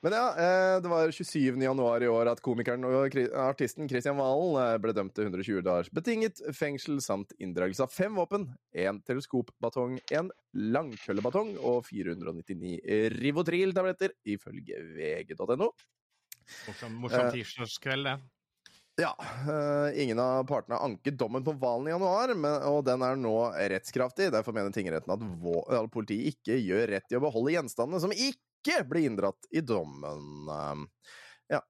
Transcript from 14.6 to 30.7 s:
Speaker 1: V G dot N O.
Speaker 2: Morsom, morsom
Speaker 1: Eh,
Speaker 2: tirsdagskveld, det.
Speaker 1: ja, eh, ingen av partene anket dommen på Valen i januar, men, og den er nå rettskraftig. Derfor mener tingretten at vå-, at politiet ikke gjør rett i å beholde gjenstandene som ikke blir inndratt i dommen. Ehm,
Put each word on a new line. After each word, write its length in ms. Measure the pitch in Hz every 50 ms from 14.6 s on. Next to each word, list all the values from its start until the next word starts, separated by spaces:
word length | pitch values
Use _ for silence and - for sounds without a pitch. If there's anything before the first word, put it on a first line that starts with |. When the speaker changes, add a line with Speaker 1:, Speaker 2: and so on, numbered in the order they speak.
| - - - - 82 82 80
Speaker 1:
V 160 | 78 78 76 78 87 - -
G 80 | 80
dot 160 | 85 90 98 120 135
N 100 | 196 233
O. 40 | - _ - _ _ _ _ _ _ _ _ _ - _ _ - - - -
Speaker 2:
Morsom, 320 | - 104 - 123 117 113 117 123
morsom 220 | 120 - 123 123 123
Speaker 1:
Eh, 40 | 120
Speaker 2:
tirsdagskveld, 720 | 123 107 - - - 120 110 - - - 139 135 135 139 139
det. 80 | 131 139 131 - _ _ _ _ _ _ _ - _ - _ _ _ - 165
Speaker 1:
ja, 80 | 147 - - - - 110 123 135 147
eh, 480 | 151 151 147 147 143 147 147 147 139 147
ingen 180 | 143 123 110 117
av 280 | 123 127 131 131 131 131
partene 320 | 147 120 - - 117 -
anket 400 | - 139 107 - _ 139 147 123
dommen 240 | 127 107 117 131 131
på 80 | 156 156 135
Valen 320 | 127 123 120 120 135 156
i 0 |
januar, 400 | 165 180 196 185 180 208 247 262 240 185
men, 160 | 151 147 147 143 139 143
og 140 | 143 147 139 131
den 160 | 127 127 127
er 160 | 127 131 135
nå 160 | 127 113 110 113 117 117
rettskraftig. 800 | 101 80 98 101 95 95 - - - 123 127 127 - - 196 185
Derfor 240 | 127 107 107 - 110
mener 160 | 110 101 101
tingretten 400 | - 117 98 90 80 80 - -
at 80 | 92 104 117 104 87 82 87
vå-, 160 | 87 85 82 78 -
at 240 | 123 120 110 113
politiet 400 | - 120 110 - 107 107 127 151
ikke 240 | 143 _ _ - 110
gjør 320 | 131 113 92 - 107 117 110 101
rett 160 | 98 - _
i 80 | 117 127
å 20 | 139 151
beholde 240 | 127 117 120 143
gjenstandene 480 | 165 170 147 117 - - 117 139 175 185
som 160 | 160 190 208
ikke 640 | 190 247 277 254 _ _ _ _ _ _ 285 339 320 165
blir 220 | 127 151 170 156 135
inndratt 380 | 113 98 95 98 95 _ - _ -
i 60 | 156 160
dommen. 600 | 123 113 95 82 73 69 69 73 73 76 73 71 73 73 73 73 73
Ehm, 300 | 76 76 76 73